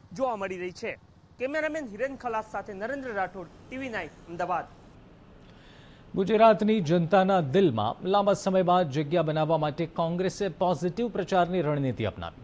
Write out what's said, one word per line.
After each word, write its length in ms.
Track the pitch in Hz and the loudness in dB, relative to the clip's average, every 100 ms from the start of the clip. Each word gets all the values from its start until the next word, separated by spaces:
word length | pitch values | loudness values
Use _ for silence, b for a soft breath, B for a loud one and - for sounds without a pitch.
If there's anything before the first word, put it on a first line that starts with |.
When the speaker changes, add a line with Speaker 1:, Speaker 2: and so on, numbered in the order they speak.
| - | -20
Speaker 1:
જોવા 220 | 175 262 220 | -4 -2 -2
મળી 220 | 196 185 | -6 -6
રહી 140 | 180 | -8
છે. 280 | 175 220 131 - - _ - | -8 -10 -10 -16 -20 _ -8
કેમેરામેન 480 | 247 302 311 311 269 | -6 -2 -4 -4 -8
હિરેન 280 | 202 262 269 | -6 -6 -6
ખલાસ 300 | 247 220 214 | -6 -6 -6
સાથે 220 | 208 202 | -10 -10
નરેન્દ્ર 400 | 196 220 277 262 | -8 -8 -6 -6
રાઠોડ, 340 | 208 185 190 170 - - | -4 -4 -6 -14 -16 -14
ટીવી 200 | 254 269 | -10 -8
નાઇન 200 | 214 160 - - | -6 -8 -14 -14
અમદાવાદ. 380 | 170 175 175 - - - - - - - - B B B B B B B - | -6 -2 -2 -4 -16 -20 -20 -20 -20 -20 -20 B B B B B B B -2
Speaker 2:
ગુજરાતની 680 | 190 214 226 214 208 220 | 0 6 8 6 4 2
જનતાના 600 | 151 175 165 196 185 190 | 2 2 4 4 4 2
દિલમાં 680 | 147 151 190 110 107 - 180 | 2 4 4 2 -2 -2 0
લાંબા 260 | 202 202 | 2 2
સમય 300 | 196 - 185 | 2 2 2
બાદ 260 | 180 180 175 | 4 4 2
જગ્યા 320 | 131 143 170 | -2 0 0
બનાવવા 360 | 156 156 156 160 | 0 0 2 2
માટે 280 | 151 147 165 | 0 -2 -6
કોંગ્રેસે 640 | - 165 175 185 180 202 | -2 -2 0 -2 -2 -6
પોઝિટિવ 600 | 160 180 170 175 165 240 | 0 0 0 -2 -2 -4
પ્રચારની 520 | 196 180 185 175 180 | -4 0 2 2 2
રણનીતિ 420 | 147 147 135 110 | 0 0 -2 -2
અપનાવી. 400 | 107 90 85 - | -4 -4 -10 -12